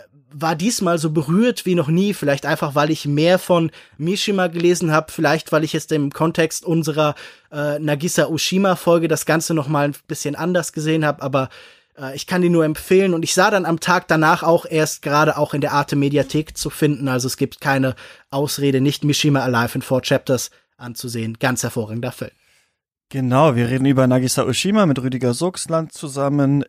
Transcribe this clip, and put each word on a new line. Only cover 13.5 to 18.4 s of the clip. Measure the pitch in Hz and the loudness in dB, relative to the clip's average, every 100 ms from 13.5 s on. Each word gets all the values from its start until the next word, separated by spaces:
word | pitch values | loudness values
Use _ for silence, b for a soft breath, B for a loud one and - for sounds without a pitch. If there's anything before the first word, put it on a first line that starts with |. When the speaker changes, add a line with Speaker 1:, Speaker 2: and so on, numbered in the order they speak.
Speaker 1:
dann | 208 165 | 2 0
am | 165 | -2
Tag | - 180 - | 0 0 2
danach | 160 156 170 | 2 4 4
auch | 156 170 - | 4 2 2
erst | 160 151 - | 0 0 -2
gerade | 151 147 156 147 | 0 2 2 2
auch | 147 | -2
in | 147 | -2
der | 143 | -2
Arte-Mediathek | 143 139 143 139 143 131 151 151 - | 0 0 0 2 0 0 -2 -4 -6
zu | 151 | -8
finden, | - 151 147 135 | 0 0 0 -2
also | 127 127 | -2 -2
es | - | -2
gibt | 135 - | -4 -4
keine | 147 139 131 127 B B B | -2 0 0 -4 B B B
Ausrede, | 139 | -4